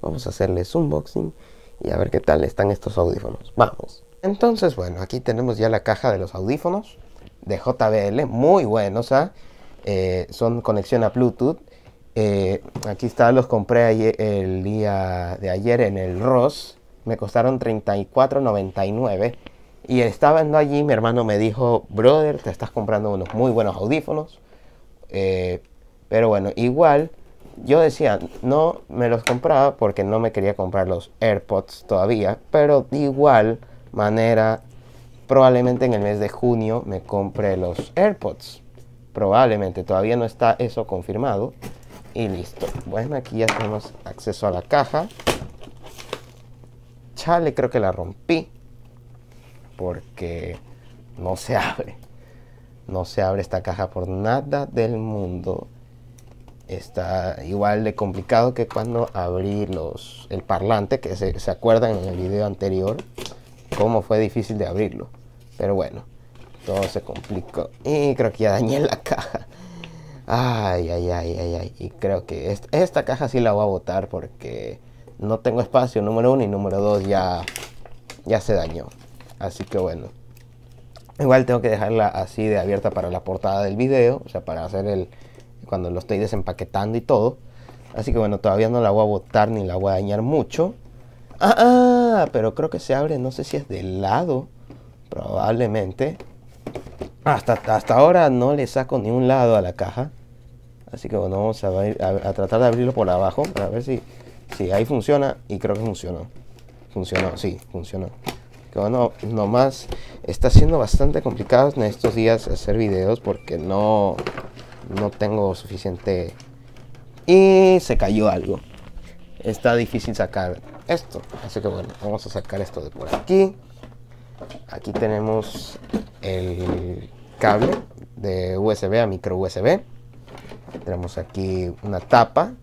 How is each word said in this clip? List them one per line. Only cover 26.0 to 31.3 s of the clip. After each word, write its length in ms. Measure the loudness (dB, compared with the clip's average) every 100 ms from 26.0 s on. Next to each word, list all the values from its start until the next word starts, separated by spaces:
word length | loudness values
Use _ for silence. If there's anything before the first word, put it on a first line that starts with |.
| -2
pero 220 | 2 4
bueno, 220 | 4 0 0
igual, 560 | 0 4 6 6 2 -8 -20 -20 -20 -16 2
yo 160 | 4
decía, 380 | 4 2 0 0 -4 -8
no 400 | 0 2 2 -2 -10
me 220 | -2 0
los 160 | 0 0
compraba 500 | -2 2 4 2 2
porque 300 | -2 0 -2
no 140 | 0
me 100 | 0
quería 240 | -2 -2 -2
comprar 320 | -4 -2 -2
los 240 | -2 -6 -2
AirPods 640 | 0